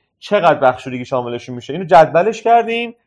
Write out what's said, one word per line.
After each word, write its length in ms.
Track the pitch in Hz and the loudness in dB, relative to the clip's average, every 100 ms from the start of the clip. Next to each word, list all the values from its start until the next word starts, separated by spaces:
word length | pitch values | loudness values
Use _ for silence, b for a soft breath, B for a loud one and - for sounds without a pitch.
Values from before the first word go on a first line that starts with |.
| _ _ | _ _
چقدر 400 | - 208 170 147 | -4 0 2 2
بخشودگی 460 | 135 127 131 127 123 | 2 0 -6 -12 -6
شاملشون 500 | 131 120 120 - 123 | -6 -6 -8 -10 -14
می‌شه. 180 | - | -10
اینو 120 | 156 175 | -10 2
جدولش 560 | 175 160 156 196 220 | 4 6 2 0 -2
کردیم، 540 | 226 233 220 233 233 - | 2 2 2 -4 -6 -12